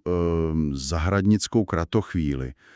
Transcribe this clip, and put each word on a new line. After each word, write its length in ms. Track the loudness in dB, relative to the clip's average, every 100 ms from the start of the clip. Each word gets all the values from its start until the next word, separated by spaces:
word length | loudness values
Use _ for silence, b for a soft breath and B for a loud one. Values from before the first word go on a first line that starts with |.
| -2
ehm, 640 | 0 2 2 0 0 -2
zahradnickou 880 | -4 -4 -2 0 2 4 2 2 -2
kratochvíli. 880 | 0 -2 0 0 0 -2 -2 -2 -6 -10 b